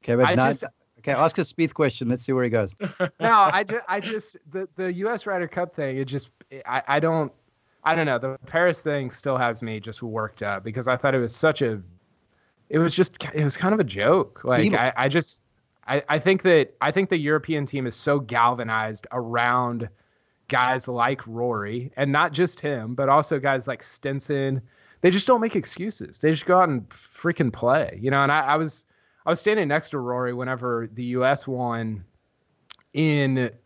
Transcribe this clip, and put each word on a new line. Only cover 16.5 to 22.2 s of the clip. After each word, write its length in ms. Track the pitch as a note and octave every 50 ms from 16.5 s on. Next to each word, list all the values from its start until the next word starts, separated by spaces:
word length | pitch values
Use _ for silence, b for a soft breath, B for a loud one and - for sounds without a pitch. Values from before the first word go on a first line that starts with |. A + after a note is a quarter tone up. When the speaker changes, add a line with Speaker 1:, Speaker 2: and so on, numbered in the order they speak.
| E3+ D#3 C3 - - _
Speaker 2:
I 120 | - D3
think 180 | D3+ F#3+ G3 F#3
the 80 | F#3
European 480 | E3+ D3 C#3+ D3+ D3+ - - D#3+ D3 C#3+
team 220 | C3+ - C#3 C3
is 80 | B2 A2
so 240 | - - D3 C#3+ D3
galvanized 880 | B2+ A2 A#2+ A#2+ A#2 A#2+ B2 A#2+ A#2 A2 A2 A2 A2 A2 A2 G#2+ - -
around 800 | - B2 A#2+ A2+ A#2 A#2+ A#2+ A#2+ B2 B2 B2 A#2+ A#2+ A#2 A#2 A2 _ _ _ _ _ _ _ _ _ _ _
guys 400 | _ C#3+ B2 B2 B2+ B2+ C3 B2
like 380 | B2+ B2 A#2+ A#2 B2+ C#3 C3+ -
Rory, 640 | A2+ A2+ A#2 A#2+ B2 A#2 G#2+ G2+ G#2 A2+ B2 B2 B2+ _
and 120 | - C#3+ C#3
not 200 | C#3 D3